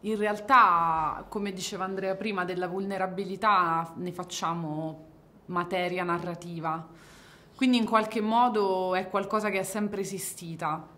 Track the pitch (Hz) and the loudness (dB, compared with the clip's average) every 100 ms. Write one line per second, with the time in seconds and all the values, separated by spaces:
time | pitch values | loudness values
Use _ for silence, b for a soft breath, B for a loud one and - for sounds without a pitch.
0 | 202 214 208 208 208 262 214 170 165 160 | -2 0 0 -2 6 8 10 8 4 2
1 | 156 - - 214 202 185 175 190 190 190 | 0 -4 -8 -6 -6 -6 -8 -6 -6 -4
2 | 190 190 214 196 180 185 180 180 196 196 | -4 -4 -4 -2 -2 -2 -4 -4 -4 -2
3 | 185 180 185 185 220 202 170 165 165 - | -4 -4 -6 0 4 4 4 2 -2 -6
4 | 180 175 175 - 170 170 160 151 156 156 | -8 -8 -8 -6 -4 -4 -4 -4 -6 -8
5 | - - - - - 175 175 185 180 180 | -18 -20 -20 -20 -6 -4 -2 -2 -2 -2
6 | 175 170 165 165 175 170 160 160 165 B | -2 -2 -4 -8 -10 -6 -4 -6 -8 B
7 | B B B B B - 262 247 214 226 | B B B B B 0 2 4 4 2
8 | 214 233 214 226 247 214 196 185 185 185 | 2 -2 0 4 4 4 2 2 0 0
9 | 190 202 196 220 208 196 190 214 208 202 | 0 -4 0 -2 0 -2 -2 -2 -4 -4
10 | 180 185 - - 170 160 165 160 160 | -6 -6 -8 -10 -12 -6 -4 -4 -8